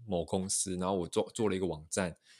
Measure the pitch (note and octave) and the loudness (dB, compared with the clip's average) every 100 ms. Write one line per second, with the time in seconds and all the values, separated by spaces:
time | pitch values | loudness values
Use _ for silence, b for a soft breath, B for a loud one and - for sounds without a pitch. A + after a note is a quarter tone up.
0 | A#2 F2+ D#2+ F#2+ F#2+ - G2 F2+ F2+ G2 | -2 -2 0 0 0 -2 0 0 2 2
1 | E2+ G#2+ - - G#2+ F#2 F#2 D#2 D#2 - | 2 0 0 2 0 2 0 -4 -4 -2
2 | F2+ - b | -2 -4 b